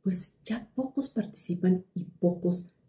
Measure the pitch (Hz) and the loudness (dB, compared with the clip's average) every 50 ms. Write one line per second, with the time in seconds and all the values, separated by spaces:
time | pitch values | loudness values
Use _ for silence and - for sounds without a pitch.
0 | - 190 180 - - - - _ - - 220 233 - - _ - 262 277 - - | -2 -2 -2 -2 -4 -8 -12 _ -8 -6 -6 -6 -8 -6 _ -6 -6 -4 -2 -4
1 | 269 - - 226 202 - - - - - 175 180 180 185 185 180 - - - 185 | -4 -2 -2 -2 -2 -2 -6 -8 -6 -4 -2 2 4 4 4 4 2 -4 -8 -8
2 | - - - - - 175 180 - - 175 175 - - - _ _ _ | -8 -8 -2 2 2 2 2 2 2 0 0 0 -4 -10 _ _ _